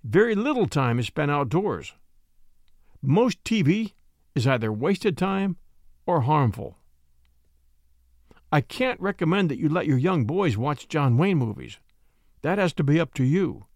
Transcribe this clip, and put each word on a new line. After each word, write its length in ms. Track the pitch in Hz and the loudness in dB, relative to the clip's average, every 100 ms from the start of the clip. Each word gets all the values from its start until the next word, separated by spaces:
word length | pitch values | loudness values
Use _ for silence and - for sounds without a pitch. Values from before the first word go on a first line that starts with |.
Very 320 | 117 151 233 208 | 2 2 4 2
little 320 | 254 262 180 | 0 0 0
time 320 | 151 127 117 | 0 0 0
is 80 | 117 | -2
spent 240 | - 147 | -2 -2
outdoors. 640 | 143 135 156 202 95 - - _ _ _ _ - _ - - _ - | 0 0 0 -2 -6 -10 -20 _ _ _ _ -20 _ -20 -20 _ -8
Most 420 | 131 160 247 - - | 0 2 2 0 -2
T 160 | 220 | 0
V 320 | 143 202 220 _ _ _ _ - | 2 2 -2 _ _ _ _ -2
is 100 | 120 | 0
either 260 | 131 110 | 0 -2
wasted 460 | 107 147 196 214 156 | -2 -2 0 -2 -2
time 380 | 185 196 196 175 - _ - - - | -2 0 -2 -4 -12 _ -20 -12 -2
or 160 | 170 | 0
harmful. 560 | 120 151 127 95 - - _ _ _ _ _ _ _ _ _ _ _ _ _ _ _ - _ | 2 2 2 -2 -12 -16 _ _ _ _ _ _ _ _ _ _ _ _ _ _ _ -20 _
I 100 | 151 | -2
can't 380 | 127 - 254 - | -2 -4 -4 -2
recommend 500 | 190 196 165 190 180 | -6 -2 0 2 0
that 80 | - | -2
you 120 | 151 | -2
let 180 | 165 151 | -2 0
your 100 | 131 | 0
young 280 | 156 180 110 | 2 0 0
boys 320 | 170 185 104 | 0 -2 0
watch 320 | 131 143 - | -4 -6 -4
John 280 | 156 139 120 | 0 2 4
Wayne 200 | 190 175 | 2 2
movies. 420 | 117 95 62 - _ _ _ _ _ _ | -2 -6 -14 -20 _ _ _ _ _ _
That 160 | - 196 | -4 0
has 160 | 185 | 0
to 100 | - | 0
be 160 | 143 156 | 2 2
up 140 | 165 - | 0 -2
to 80 | |
you. 420 | 127 170 175 67 - | 0 2 0 -6 -18